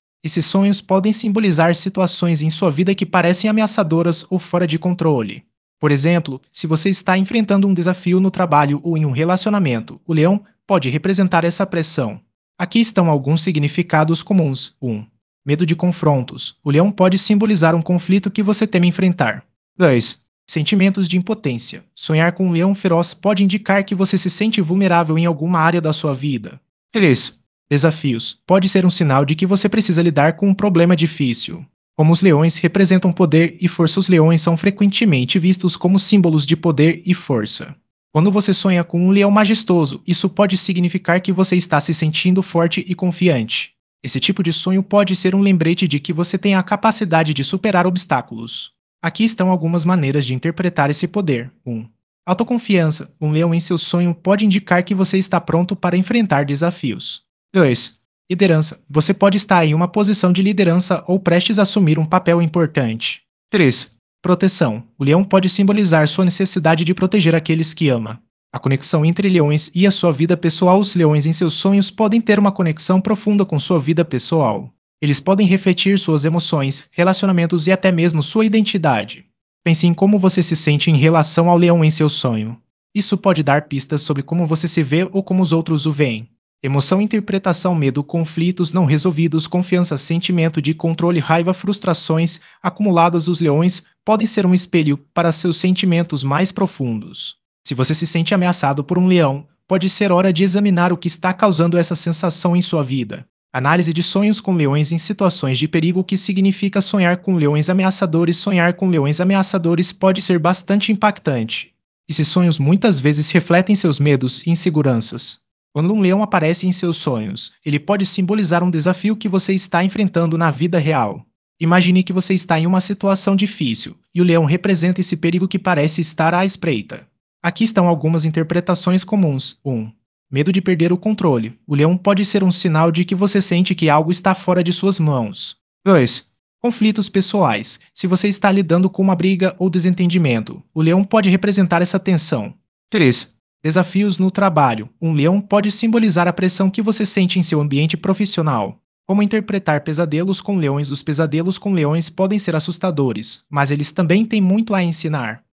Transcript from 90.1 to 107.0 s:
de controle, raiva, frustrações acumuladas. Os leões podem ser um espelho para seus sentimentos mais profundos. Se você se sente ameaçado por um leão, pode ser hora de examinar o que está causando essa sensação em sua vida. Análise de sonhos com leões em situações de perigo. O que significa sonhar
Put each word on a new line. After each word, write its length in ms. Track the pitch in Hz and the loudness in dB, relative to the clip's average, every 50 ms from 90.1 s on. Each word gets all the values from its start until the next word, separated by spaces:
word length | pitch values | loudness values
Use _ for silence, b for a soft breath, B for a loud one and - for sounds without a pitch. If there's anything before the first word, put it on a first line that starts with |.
| 170 170 185 - 180 170 160 165 160 160 135 | -4 -4 -2 -2 0 0 0 0 -2 -2 -2
de 100 | 151 160 | -2 -4
controle, 480 | 156 - 165 165 156 170 170 175 165 | -2 -2 -4 -2 0 0 0 0 0
raiva, 320 | 139 - 160 170 170 180 185 | 0 0 0 0 0 0 -2
frustrações 880 | 185 - 190 202 196 - 185 165 - - - 160 160 170 165 - - b b b b b | -4 -4 -6 -6 -4 -2 -2 -2 -2 -2 -2 0 0 0 -2 -4 -6 b b b b b
acumuladas. 640 | 190 190 - 208 208 175 170 165 175 170 170 151 170 | -8 -4 -2 0 2 4 4 4 4 2 0 0 -2
Os 100 | 180 160 | -2 0
leões 440 | 170 151 143 151 170 180 180 - b b b b - | 0 2 2 2 2 2 0 -2 b b b b -2
podem 240 | - 220 214 220 | -2 0 0 0
ser 200 | 220 - 214 196 | -2 0 0 2
um 80 | 180 185 | 2 2
espelho 420 | 180 180 - - 170 156 156 143 143 - _ - | 2 0 0 0 0 2 2 0 -2 -4 _ -4
para 180 | 175 170 170 | -2 0 0
seus 280 | 160 - - 180 165 - | 0 0 -2 -2 -2 0
sentimentos 640 | - 185 185 - - 185 170 170 170 170 160 135 131 | 0 0 0 0 0 0 2 0 0 -2 -4 -4 -2
mais 260 | 135 139 156 190 185 | -2 0 0 0 -2
profundos. 840 | - - 202 185 - - 135 120 113 107 101 87 95 - - - - _ _ _ _ _ - | 0 -2 -2 -4 -2 -4 -6 -6 -6 -6 -8 -12 -14 -14 -14 -14 -16 _ _ _ _ _ -10
Se 120 | - 127 | -8 -4
você 200 | 120 131 - 156 | -2 -2 -2 -2
se 120 | - 175 | -4 -4
sente 260 | 156 - 170 165 - 208 | -4 -2 -2 -2 0 0
ameaçado 500 | 185 180 180 175 - - 139 139 143 139 | 0 2 0 0 0 -2 -2 -2 -2 -4
por 140 | - 180 | -2 0
um 100 | 180 180 | 0 2
leão, 400 | 185 185 175 160 139 135 143 151 _ _ _ _ - | 2 4 4 2 2 0 -4 -10 _ _ _ _ -4
pode 220 | 190 185 175 190 | -2 -2 0 -2
ser 200 | - - 208 202 | -2 -2 0 0
hora 220 | 180 175 190 196 175 | 2 2 2 2 2
de 100 | 156 196 | 2 0
examinar 480 | 196 175 202 208 208 185 170 175 180 | 0 2 0 0 2 2 2 2 0
o 60 | 180 | 0
que 120 | 175 - 175 | -2 -4 -6
está 260 | - - - 185 180 | -6 -4 -4 -4 -2
causando 420 | 180 220 208 180 151 170 170 170 | 2 2 2 2 2 2 2 2
essa 180 | 175 165 - 175 | 2 0 0 -2
sensação 600 | 160 - 170 165 - - 175 160 - - 180 175 | -4 -4 -4 -4 -2 -4 -4 -4 -2 0 0 2
em 60 | 180 180 | 0 0
sua 200 | - - 156 143 | 0 -2 -2 -2
vida. 440 | 127 135 135 120 104 - - - _ _ _ _ _ - | -2 -2 -4 -4 -6 -8 -14 -14 _ _ _ _ _ -6
Análise 400 | 127 131 143 165 180 170 160 160 | -2 0 2 2 2 2 0 0
de 100 | 165 175 | -2 -2
sonhos 380 | - - 196 202 214 214 214 | -2 0 0 0 0 0 -2
com 140 | - 196 185 | -2 -2 0
leões 360 | 170 151 135 139 151 151 147 | 0 2 2 2 0 0 0
em 80 | 170 160 | -2 -4
situações 600 | - - 208 - 202 180 - - - 135 131 127 | -4 -4 -4 0 0 0 0 0 -2 -2 -2 -2
de 100 | 147 156 | -2 -2
perigo. 320 | - 165 160 175 175 185 | -2 0 0 0 0 -2
O 40 | 185 | -2
que 120 | - 196 | -2 -4
significa 640 | 190 - - 190 190 190 196 190 196 202 196 - 202 | -4 -2 -2 -2 0 2 0 0 0 -2 -4 -2 -2
sonhar 380 | 190 - - 202 | -2 0 0 0